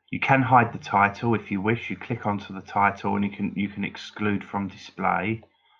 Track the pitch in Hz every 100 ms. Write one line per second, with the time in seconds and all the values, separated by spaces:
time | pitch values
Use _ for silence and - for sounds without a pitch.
0 | _ 92 - 135 120 127 117 - - 101
1 | 101 101 120 110 - 101 104 117 - 92
2 | - 117 110 101 - 95 - 101 101 98
3 | 101 101 101 101 101 - 98 101 98 -
4 | - - 104 101 - 104 98 - - -
5 | 92 87 95 113 - _ _ _